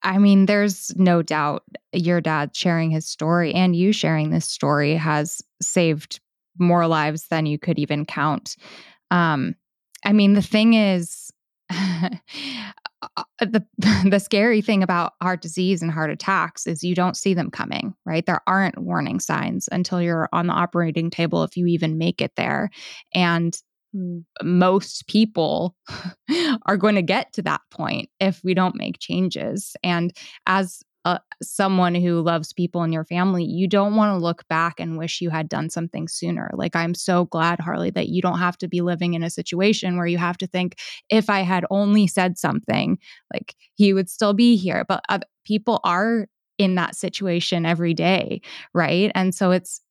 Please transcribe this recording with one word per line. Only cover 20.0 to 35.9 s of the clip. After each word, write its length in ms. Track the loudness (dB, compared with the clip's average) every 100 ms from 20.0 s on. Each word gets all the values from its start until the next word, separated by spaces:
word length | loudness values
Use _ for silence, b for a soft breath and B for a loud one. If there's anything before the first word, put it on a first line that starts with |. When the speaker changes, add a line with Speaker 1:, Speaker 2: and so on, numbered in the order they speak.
Speaker 1:
you're 280 | 0 0 -2
on 160 | -2 0
the 60 |
operating 560 | 0 0 0 0 0 -4
table, 340 | -2 -2 0
if 140 | -2 0
you 80 | 0
even 320 | 0 0 -2
make 240 | -2 -2
it 120 | -4 -4
there. 340 | -2 -2 -4 B B B B
And 460 | 0 2 2 0 -4 _ _ _ -10
Speaker 2:
Mm. 300 | -8 -8 -12 -8
Speaker 1:
most 640 | 2 4 6 4 0 -14 -2
people 680 | 2 2 2 -2 0 -2 -6 -16
<laughs> 760 | -14 -14 -16 -4 -2 0 -2 0
are 120 | 2
gonna 240 | 2 2
get 300 | 2 -2 -2
to 80 | -6
that 180 | -4 -4 _
point 380 | -10 -6 -6 -8 _
if 240 | -2 0
we 100 | 0
don't 220 | 2 0 -2
make 240 | -8 -8
changes. 760 | -6 -2 -2 -2 -6 -6 -8 -8
And 280 | -2 -2 -2 B B B -2
as, 360 | 0 -2 -8 _ _ -4
uh, 140 | -4 _ -18
someone 520 | -16 -2 2 4 2
who 280 | 2 2 2
loves 300 | 2 0 -2
people 320 | -4 -4 -2
in 80 | -2
your 140 | -2 -4
family, 400 | -2 0 0 -2
you 220 | -2 0
don't 280 | 2 2 2
wanna 220 | 2 2
look 280 | -2 -4 -4
back 320 | -2 -2 -2
and 180 | -8 -6
wish 240 | -6 -6
you 80 | -4
had 180 | -4 -4
done 220 | -4 -6
something 380 | -6 -6